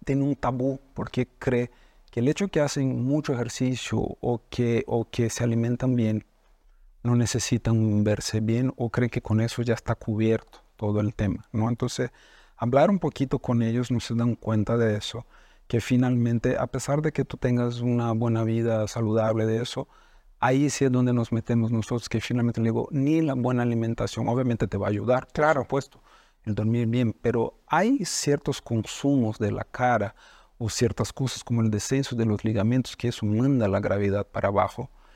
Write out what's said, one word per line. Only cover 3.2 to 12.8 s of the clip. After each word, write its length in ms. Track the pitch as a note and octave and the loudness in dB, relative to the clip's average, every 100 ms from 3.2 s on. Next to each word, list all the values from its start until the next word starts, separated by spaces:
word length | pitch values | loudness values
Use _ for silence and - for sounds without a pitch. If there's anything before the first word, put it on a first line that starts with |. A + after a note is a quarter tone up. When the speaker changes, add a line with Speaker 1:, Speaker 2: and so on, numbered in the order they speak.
| D3+ | 0
Speaker 1:
ejercicio 640 | B2 A#2 - B2+ B2 - A2+ | -2 -4 -2 -2 -2 -2 -2
o 420 | - - - A#2 - | -2 -4 -4 -4 -6
que, 360 | - A#2+ A#2 - | -2 0 0 0
o 240 | A#2+ A2 | -2 -2
que 180 | - A#2 | -2 -2
se 140 | - | 0
alimentan 540 | A#2+ A#2 A#2 A#2+ C3 A#2+ | 0 0 0 0 0 2
bien 280 | A2 A2 - _ _ _ _ _ - _ | 2 0 -4 _ _ _ _ _ -20 _
no 120 | A#2+ A#2+ | 0 2
necesitan 840 | A#2 A#2+ - A#2+ - A2+ A2 G#2 | 2 0 0 0 2 2 4 2
verse 380 | G#2 G#2 - A2 | 2 0 -2 -2
bien 320 | G#2+ A#2 B2+ - | 0 0 0 -2
o 100 | A#2+ | -4
creen 220 | - B2 | -2 -2
que 100 | - | -2
con 220 | - A2 | 0 0
eso 180 | A2+ - | 0 -2
ya 140 | A#2+ | -2
está 200 | A2+ - | -2 -2
cubierto 640 | A2+ - G#2+ A2 A2 - - _ - | -4 -2 0 2 0 -2 -20 _ -6
todo 240 | G#2 G#2 | -2 0
el 140 | G#2 | 0
tema, 300 | - G2+ - - | 0 -2 -2 -6
¿no? 160 | A2+ A2+ | -2 -2
Entonces, 420 | A#2+ B2+ - B2 - - - - - | -2 -4 -4 -6 -8 -20 -20 -20 -6
hablar 320 | A#2+ C3 | 2 4